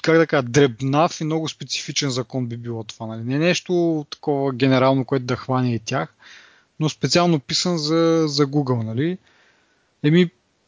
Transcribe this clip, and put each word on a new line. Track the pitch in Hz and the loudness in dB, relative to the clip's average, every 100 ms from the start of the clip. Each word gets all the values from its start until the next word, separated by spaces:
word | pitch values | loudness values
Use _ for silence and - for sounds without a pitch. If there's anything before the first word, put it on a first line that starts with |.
как | - 160 | 4 4
да | 160 | 4
кажа, | 147 | 2
дребнав | 123 127 143 113 135 147 170 - | 2 4 4 2 0 2 2 0
и | |
много | 156 160 156 | -4 -4 -4
специфичен | - 135 - - 143 143 | -10 -10 -8 -6 -4 -2
закон | 127 120 131 123 | -4 -4 -6 -6
би | 120 | -8
било | 117 113 | -8 -10
това, | 110 - 110 | -10 -12 -10
нали? | 110 | -8
Не | 113 139 | -4 0
нещо | 170 170 - 175 170 156 143 | 0 0 -2 0 0 -2 -6
такова | - - 139 139 | -8 -4 -2 -2
генерално, | 123 135 131 131 135 123 | 0 2 4 4 2 0
което | 135 123 | -4 -2
да | 123 | -6
хване | - 127 127 | -2 -2 0
и | 113 | -2
тях, | 110 135 160 _ - - - _ _ - | -4 -6 -6 _ -20 -20 -20 _ _ -6
но | 156 | -4
специално | - 139 175 175 160 | -2 -2 2 2 2
писан | - 156 185 175 | -2 -4 -2 -2
за, | 147 165 165 165 156 | -2 0 2 2 0
за | 143 143 | 0 0
Google, | 147 131 123 | 0 0 -2
нали? | 110 113 160 185 _ _ _ _ _ _ _ _ | -2 -4 -4 -6 _ _ _ _ _ _ _ _
Еми, | 151 165 175 - _ _ | 2 4 2 -2 _ _